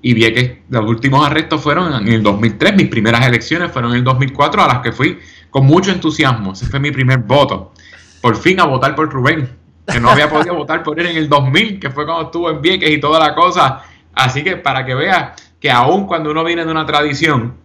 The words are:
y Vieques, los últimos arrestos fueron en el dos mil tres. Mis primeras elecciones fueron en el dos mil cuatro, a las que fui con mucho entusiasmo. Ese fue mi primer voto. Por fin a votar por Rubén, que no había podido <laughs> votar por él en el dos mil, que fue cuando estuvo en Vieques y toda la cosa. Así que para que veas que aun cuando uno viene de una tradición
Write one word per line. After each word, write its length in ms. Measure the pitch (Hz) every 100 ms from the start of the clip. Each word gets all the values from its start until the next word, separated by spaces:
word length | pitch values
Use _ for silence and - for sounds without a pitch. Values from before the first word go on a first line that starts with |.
y 140 | 123
Vieques, 440 | 113 113 113 127 - -
los 160 | 123
últimos 420 | 107 117 135 135 147
arrestos 360 | 151 160 156
fueron 440 | 147 151 180 135 104
en 60 |
el 100 | 113
dos 180 | 104 101
mil 160 | 113 -
tres. 180 | 180 202
Mis 120 | -
primeras 380 | 120 107 117 127
elecciones 460 | 120 - 165 175
fueron 200 | - 117
en 60 | 120
el 60 |
dos 140 | 123 127
mil 140 | 135
cuatro, 300 | 135 147 151
a 60 | 156
las 100 | 123
que 140 | 123
fui 260 | - 127 180 - - _
con 160 | 139 135
mucho 240 | 160 196
entusiasmo. 640 | 180 156 156 143 117 98
Ese 140 | 95 -
fue 120 | 139
mi 120 | 143
primer 280 | 135 127 131
voto. 540 | 104 135 139 92 90 _ - - - _
Por 160 | 120 110
fin 240 | 165 185
a 40 |
votar 300 | 165 131 135
por 160 | 151 151
Rubén, 380 | 135 127 160 131 - _ _ -
que 80 | 135
no 120 | 120
había 180 | 135 151
podido 260 | 151 165
<laughs> 20 | 175
votar 260 | 143 160
por 180 | 160 151
él 60 | 175
en 100 | 165
el 120 | 151
dos 200 | 147 131
mil, 300 | 147 226 196
que 80 | 139
fue 140 | 131
cuando 200 | 151 165
estuvo 260 | 160 170 170
en 100 | 151
Vieques 300 | 156 185 156
y 80 | 151
toda 200 | 147 160
la 160 | 156
cosa. 480 | 147 175 180 139 127 - - _
Así 300 | - 131 127
que 120 | 165 175
para 260 | 143 131
que 100 | 127
veas 480 | 127 170 185 135 - - _
que 120 | 147
aun 360 | 123 127 185 196
cuando 240 | 170 151
uno 140 | 156
viene 220 | 165 170 160
de 40 |
una 140 | 160
tradición 680 | 147 147 147 135 160 139 113 127